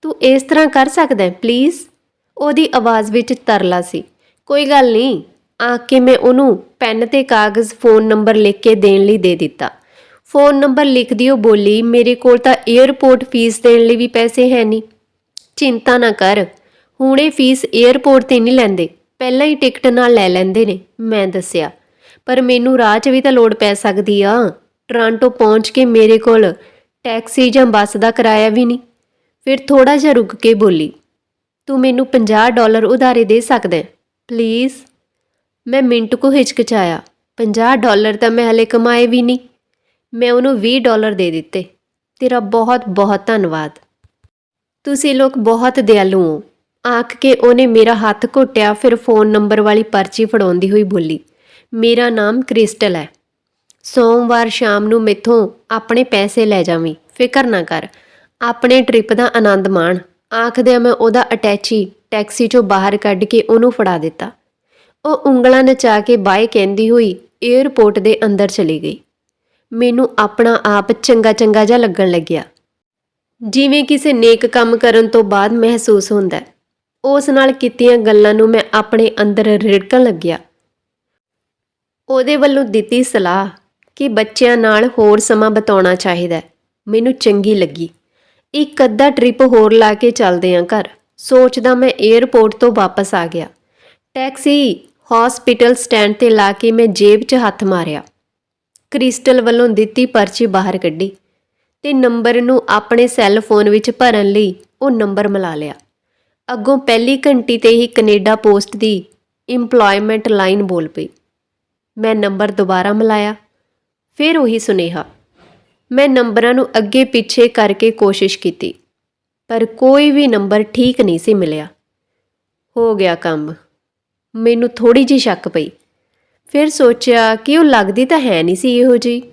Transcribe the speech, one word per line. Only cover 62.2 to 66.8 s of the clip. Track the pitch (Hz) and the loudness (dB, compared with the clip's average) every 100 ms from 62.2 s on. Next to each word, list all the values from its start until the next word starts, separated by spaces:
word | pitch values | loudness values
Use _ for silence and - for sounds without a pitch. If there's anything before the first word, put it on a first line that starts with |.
| 208 - | -8 -4
'ਚੋਂ | 226 247 | 0 0
ਬਾਹਰ | 208 196 196 208 | 2 0 0 -2
ਕੱਢ | 208 190 | -4 -4
ਕੇ | 208 233 | -2 -2
ਉਹਨੂੰ | - 226 240 | 2 2 0
ਫੜਾ | 240 202 175 | 0 -2 -2
ਦਿੱਤਾ। | 160 - - - _ _ _ _ _ _ | -6 -10 -16 -16 _ _ _ _ _ _
ਉਹ | 294 302 | -6 -4
ਉਂਗਲਾਂ | 277 254 247 262 | 0 2 2 4
ਨਚਾ | 262 262 247 214 | 2 2 0 0
ਕੇ | 208 240 | 0 0
ਬਾਏ | 196 196 226 | 0 0 0
ਕਹਿੰਦੀ | 226 196 202 | -2 -2 -2